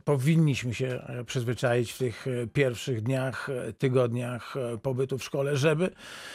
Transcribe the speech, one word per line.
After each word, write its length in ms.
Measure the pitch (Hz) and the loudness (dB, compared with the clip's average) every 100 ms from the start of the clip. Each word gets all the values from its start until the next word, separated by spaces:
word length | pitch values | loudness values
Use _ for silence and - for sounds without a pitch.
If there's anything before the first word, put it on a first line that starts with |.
powinniśmy 720 | - 143 139 165 156 117 123 | 0 2 6 6 6 4 -2
się, 120 | 107 131 | -2 -2
e, 380 | 127 135 123 | -4 -6 -10
przyzwyczaić 680 | 113 131 120 113 127 120 113 | -4 -2 -2 0 2 2 2
w 60 | - | -2
tych, 280 | 127 - 135 | -4 -2 -4
e, 180 | 120 117 | -4 -2
pierwszych 560 | 143 131 113 - 113 | 2 2 0 -4 -2
dniach, 460 | 113 135 131 - - | 0 0 -2 -4 -6
e, 220 | 127 113 | -6 -6
tygodniach, 840 | - 139 127 123 120 120 120 - 139 | 0 2 4 2 0 -4 -6 -8 -6
e, 220 | 120 117 | -4 -4
pobytu 400 | 135 127 135 131 | -2 -2 -2 -4
w 60 | |
szkole, 320 | - 143 139 143 | -4 -2 0 2
żeby, 340 | 156 151 185 - - - - | 2 2 0 -4 -16 -14 -14